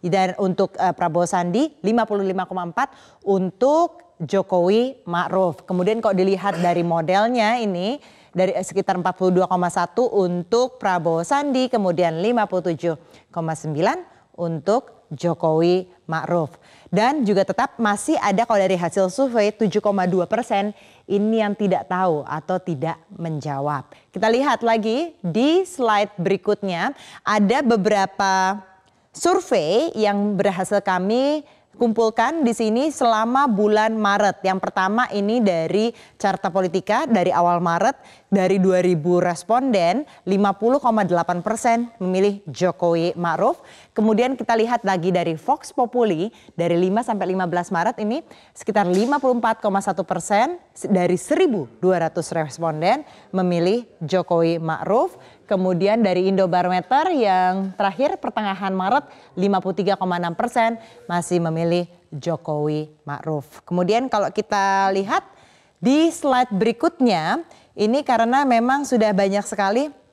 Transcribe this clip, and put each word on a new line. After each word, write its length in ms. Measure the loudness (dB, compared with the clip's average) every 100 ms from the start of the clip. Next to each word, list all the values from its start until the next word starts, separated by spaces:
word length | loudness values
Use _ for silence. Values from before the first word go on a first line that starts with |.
dan 320 | 0 0 0 0
untuk, 400 | -2 0 -2 0
eh, 160 | -2
Prabowo 320 | 0 -2 0
Sandi 480 | 0 0 0 0 -2 -2
lima 240 | 0 0
puluh 160 | 0 -2
lima 240 | -2 -4
koma 240 | -6 -8 -6
empat 240 | -4 -6 -8 -20 _
untuk 800 | -2 0 0 0 2 4 2 -4 -20 _
Jokowi 880 | -2 -2 0 2 4 2 0 -6 -6
Ma'ruf. 560 | -4 -2 0 0 -2
Kemudian 400 | -4 0 0 0
kalau 160 | 0 2
dilihat 400 | 0 0 -2 0
dari 240 | 0 0
modelnya 720 | 0 -2 0 0 2 0 0 0
ini, 400 | -2 -4 -4 -6 -12 -20 _ -2
dari, 160 | 0
eh, 80 | 0
sekitar 400 | -4 -4 -2 -2
empat 160 | -2 0
puluh 240 | 2 2
dua 80 | 2
koma 240 | 0 0
satu 320 | -2 -2 0 0
untuk 640 | 2 0 -2 -2 0 0 -2
Prabowo 480 | -2 0 0 -2
Sandi, 480 | 0 -2 0 0 0
kemudian 480 | 0 0 0 0 0
lima 240 | -2 0
puluh 320 | -2 -2 -4 -4
tujuh 240 | -4 -6 -12 -20 _
koma 240 | -8 -6 -6
sembilan 480 | -6 -2 -2 -2 -10 _ _ -8
untuk 560 | -6 -4 0 0 -2 -20 _
Jokowi 800 | -6 -4 0 0 2 2 2 -2 _ -8
Ma'ruf. 480 | -8 -2 -2 -2 -8 -20 -20 -4
Dan 320 | 0 2 2
juga 240 | 2 2 0
tetap 320 | -2 -4 -2
masih 400 | -2 0 -2 0
ada 240 | 0 0
kalau 160 | 2 2
dari 160 | 2
hasil 320 | 0 -2 0 -2
survei 480 | 0 0 2 0
tujuh 240 | 0 0 0
koma 240 | 0 0
dua 240 | 0 0 0
persen 480 | -2 0 -2 -2 -8 -20 -20 -4
ini 320 | 0 0 0
yang 160 | -2
tidak 320 | -2 0 0 -2
tahu 400 | -2 0 -2 -4
atau 320 | -10 -4 -4
tidak 400 | -4 -6 -6 -8 _
menjawab. 720 | -10 -8 -6 -6 -4 -4 -6 -8 -20 _
Kita 160 | -2 0
lihat 400 | 2 0 0 0
lagi 480 | 0 0 -2 -4 -6
di 400 | -4 0 2 2
slide 480 | 0 -2 0 0 0 -4
berikutnya, 720 | -2 0 0 -2 -4 -4 -4 -6 -20 -10
ada 400 | -2 2 2 2
beberapa 960 | 2 2 2 2 0 0 0 2 0 -2 -10 _ _ _ _
survei 800 | -2 0 0 2 0 2 0 0
yang 400 | 0 0 0 0
berhasil 480 | 0 0 -2 -2 -2
kami 640 | 0 -2 0 0 0 -2 -6 _ _ -2
kumpulkan 640 | 0 2 0 2 0 0
di 140 | 0 0
sini 320 | 0 0 -2
selama 560 | 0 2 2 2 2 2
bulan 480 | 2 2 4 2
Maret. 480 | 0 0 2 2 0
Yang 160 | -2 -2
pertama 480 | -2 -2 0 0 -2
ini 260 | -2 0 2
dari 560 | 2 0 0 0 0 -4 -20 _
Carta 320 | -2 -2 -2
Politika, 560 | -2 0 -2 0 -2
dari 240 | 2 2 2
awal 320 | 2 2 2
Maret, 640 | 0 2 0 -2 -18 -20 _
dari 240 | 0 2 2
dua 240 | 4 4
ribu 400 | 2 0 2 2
responden, 880 | 2 -2 0 0 2 2 2 0 -4 -12
lima 320 | -2 2 2 2
puluh 240 | 0 2
koma 240 | 2 0
delapan 400 | 2 0 0 -2
persen 480 | -4 -2 0 0 -2 -6
memilih 400 | -2 2 0 0 -12
Jokowi 640 | -2 -2 0 0 2 0
Ma'ruf. 480 | -2 -4 0 0 -2 -12 -20 -8
Kemudian 480 | 0 2 4 2 -2
kita 160 | -2 0
lihat 320 | 2 0 0
lagi 240 | 0 0
dari 240 | 0 -2 -4
Vox 320 | -2 -4 -4
Populi, 640 | -2 -2 0 0 0 -4 -8 -16 -4
dari 240 | 0 2
lima 240 | 2 0
sampai 240 | -2 -4 -2
lima 160 | -2
belas 240 | -2 -2 -2
Maret 320 | -2 -2 -2
ini 240 | -4 -4 -8 -20 -20 -10
sekitar 320 | -2 0 2
lima 320 | 2 2 0
puluh 160 | 0 0
empat 240 | 0 -2
koma 240 | -2 -2
satu 160 | -2 -4
persen 560 | -4 -6 0 0 0 -4 _ -12 -2
dari 320 | 0 2 0
seribu 480 | 0 2 2 0 -6 -2
dua 240 | 0 2 0
ratus 240 | -4 -4
responden 720 | -4 -4 -4 -4 0 0 0 -4 -20 -6 -2
memilih 480 | 0 2 2 0 -4 _
Jokowi 560 | -2 -2 0 2 2 0
Ma'ruf. 560 | -4 -6 0 0 0 -6 -20 -20 -4
Kemudian 560 | 0 0 0 0 2
dari 240 | 2 2 2
Indobarometer 800 | 2 2 2 0 -2 0 0 2
yang 560 | 0 2 2 2 0 -4 -2
terakhir 400 | -4 0 -2 -2
pertengahan 560 | -6 -4 -6 -4 -4
Maret, 320 | -2 0 0 -2 -20 -14 -2
lima 240 | 0 0
puluh 160 | -2 -2
tiga 160 | -2
koma 240 | 0 -2 -2
enam 160 | -4
persen 400 | -4 -4 0 0 -2 -12 -20 -4
masih 320 | -4 0 -2
memilih 480 | 0 -2 0 0 -2 -14 _
Jokowi 800 | -8 -6 -6 -4 -2 -2 -2 -6 _ -12
Ma'ruf. 560 | -10 -6 -6 -8 -20
Kemudian 480 | -4 -2 2 0 0
kalau 180 | -2 0
kita 560 | -4 -2 0 2 2 2
lihat 320 | 0 -2 -4 -4 -20 -20 _ _ _
di 320 | 2 4 2
slide 400 | 2 0 2 2
berikutnya, 960 | 0 0 0 -2 2 2 2 0 -4 -6 -20 _ -2
ini 240 | 0 0
karena 400 | 2 0 2 2
memang 400 | 2 2 2 -2
sudah 320 | 0 2 2
banyak 320 | 2 0 0 -4
sekali 400 | -2 0 0 -2 -8 _